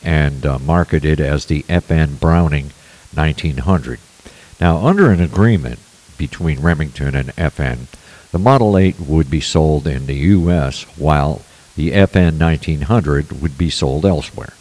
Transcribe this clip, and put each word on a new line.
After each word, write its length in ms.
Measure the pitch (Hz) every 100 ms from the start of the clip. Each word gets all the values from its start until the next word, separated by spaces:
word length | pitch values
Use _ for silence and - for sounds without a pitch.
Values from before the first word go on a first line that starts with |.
and, 420 | 85 78 73 69 69
uh, 140 | 67
marketed 600 | 67 85 85 80 76 76
as 260 | 71 73 -
the 200 | 76 -
F 220 | 87 -
N 240 | 80 76
Browning 560 | 69 82 87 82 73 71 - - - - 73
nineteen 420 | 78 73 82 67
hundred. 420 | 67 90 64 60 - _ - - - -
Now, 240 | 87 82 113
under 240 | 196 170
an 100 | 90
agreement 600 | 85 92 110 104 64 58 - - - -
between 460 | 76 - 82 69
Remington 540 | 80 80 76 65 69 69
and 180 | 65 -
F 200 | 78 -
N, 280 | 69 60 64 - - - -
the 60 | 85
Model 400 | 107 135 110 98
eight 220 | 95 -
would 320 | 71 78 69
be 100 | 76
sold 460 | - 82 78 76 69
in 180 | 67 67
the 80 |
U 380 | 69 78 101 85
S, 320 | 90 69 - - -
while 460 | 73 76 71 - - - - -
the 160 | 78
F 240 | 87 95 98
N 220 | 87 78
nineteen 440 | 82 78 - 76
hundred 600 | 71 113 73 71 73 65
would 160 | 76 67
be 140 | 82
sold 340 | - 71 69 95
elsewhere. 480 | 80 - - 58 -